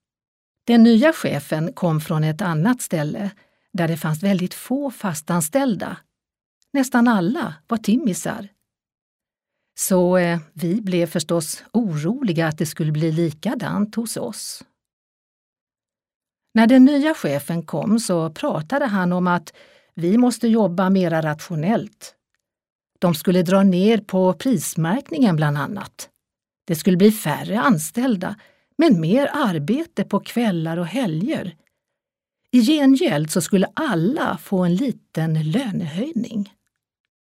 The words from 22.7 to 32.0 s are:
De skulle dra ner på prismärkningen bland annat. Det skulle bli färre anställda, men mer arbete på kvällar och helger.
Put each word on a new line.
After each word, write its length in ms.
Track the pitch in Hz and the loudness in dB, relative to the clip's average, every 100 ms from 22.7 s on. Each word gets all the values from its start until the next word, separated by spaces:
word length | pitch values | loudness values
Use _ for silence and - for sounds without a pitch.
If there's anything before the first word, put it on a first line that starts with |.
| _ _ - | _ _ -2
De 160 | 180 | -2
skulle 280 | 160 - 180 | 0 2 2
dra 200 | 175 196 | 4 4
ner 360 | 196 180 202 226 | 4 4 2 2
på 340 | - 190 185 | 0 0 2
prismärkningen 1040 | 180 269 208 - - 160 240 277 320 240 156 | 0 0 -2 -2 -4 -2 -2 -4 0 2 2
bland 220 | 151 147 | 0 -2
annat. 500 | 139 202 - - - _ _ _ _ _ - | -4 -8 -14 -18 -20 _ _ _ _ _ -6
Det 100 | 160 | -2
skulle 200 | 208 180 | 2 4
bli 160 | 208 | 4
färre 480 | 214 160 139 156 202 | 4 -2 -4 -4 0
anställda, 760 | 277 170 - - 262 196 - 208 _ _ _ - | 2 0 -2 -4 -2 -2 -4 -10 _ _ _ 2
men 220 | 330 185 | 4 4
mer 300 | 160 247 285 | 2 2 0
arbete 720 | 285 247 165 147 262 330 - | -2 -2 -2 -2 -4 -4 -6
på 160 | 190 202 | -4 -4
kvällar 560 | - 226 233 170 160 165 | -4 -4 -2 -2 -4 -4
och 100 | 170 | -6
helger. 720 | 233 226 156 233 285 180 - _ _ _ _ | -4 -4 -2 -4 -4 -8 -12 _ _ _ _